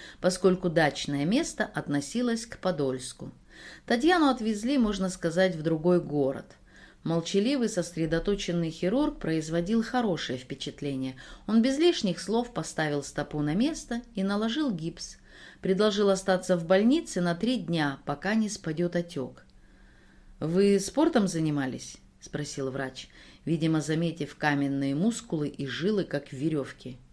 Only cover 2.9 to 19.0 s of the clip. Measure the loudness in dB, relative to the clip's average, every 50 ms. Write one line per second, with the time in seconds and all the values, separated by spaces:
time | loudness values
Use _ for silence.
2.9 | -2 -4 -6 -12 -12 -12 -14 -14 -14 -18 -20 -20 -20 -20 -20 -20 -20 -20 _ -2
3.9 | 0 2 4 4 4 6 6 4 4 2 0 -2 -2 -2 0 0 2 4 2 2
4.9 | 2 0 -2 -2 -4 -2 -4 -2 2 4 2 2 2 0 0 0 0 2 4 4
5.9 | 4 4 2 0 0 0 2 2 0 -4 -10 -16 -20 -20 -20 -20 -20 -20 -20 -20
6.9 | -20 -8 -4 -2 0 0 -2 0 0 2 2 2 2 0 0 0 0 -2 -4 -4
7.9 | -4 -4 -2 0 0 -2 0 0 -2 -2 -2 -2 -2 -2 -2 -2 -4 -2 -2 0
8.9 | 2 2 0 0 -2 -4 -4 -2 -2 -2 -2 -2 -2 -2 0 2 0 0 0 0
9.9 | 0 0 0 0 0 -2 -2 -6 -6 -8 -8 -10 -12 -10 -8 -10 -10 -6 -6 -6
10.9 | -4 -4 -4 -6 -8 -10 -16 -18 -20 -14 -6 2 4 4 4 4 4 4 4 4
11.9 | 4 4 0 -2 -2 -2 -4 -2 0 0 0 -2 -4 -6 -6 -6 -2 -2 -2 0
12.9 | 0 -2 -4 -6 -6 -6 -6 -4 -4 -2 -2 0 2 2 2 0 0 -4 -8 -8
13.9 | -8 -8 -8 -8 -6 -2 -2 0 0 0 0 -2 -2 -2 -2 -2 -2 -4 -4 -6
14.9 | -8 -8 -14 -16 -16 -18 -20 -20 -20 -20 -20 -20 -20 -6 0 0 2 4 4 2
15.9 | 4 4 4 4 4 2 2 2 2 2 2 2 0 0 4 4 4 6 6 6
16.9 | 4 4 2 -2 -2 0 0 0 0 0 0 0 0 0 -2 -2 0 0 2 0
17.9 | -2 -4 -6 -6 -6 -4 -2 0 0 2 0 0 -2 -6 -6 -6 -2 -2 -2 0
18.9 | 0 -2